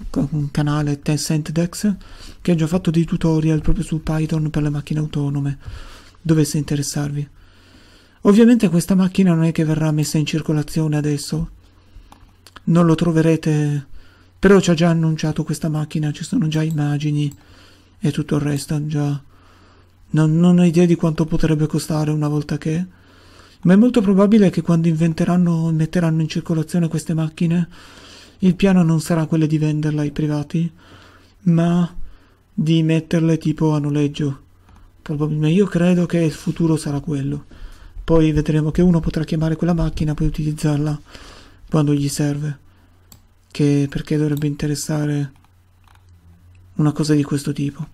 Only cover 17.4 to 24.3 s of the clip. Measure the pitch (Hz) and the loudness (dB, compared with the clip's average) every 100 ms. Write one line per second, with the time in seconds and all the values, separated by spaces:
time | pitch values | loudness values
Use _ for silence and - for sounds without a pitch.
17.4 | - - - - _ _ - 151 147 147 | -20 -20 -20 -20 _ _ -4 -4 -2 -2
18.4 | 143 143 - 151 151 147 147 143 - _ | -2 -4 -4 -6 -4 -4 -2 -4 -10 _
19.4 | _ _ - - _ _ - 156 156 160 | _ _ -20 -20 _ _ -4 2 2 4
20.4 | 180 180 180 160 180 165 170 156 160 170 | 4 6 4 4 4 4 0 -2 -2 0
21.4 | 160 156 151 156 - 151 151 151 147 147 | 2 2 0 -2 -4 -2 -2 -2 -2 -2
22.4 | 147 151 160 160 185 - _ - - - | -4 -6 -4 -4 -6 -10 _ -20 -20 -20
23.4 | - _ 170 190 247 247 196 190 202 | -20 _ 4 6 6 4 2 4 6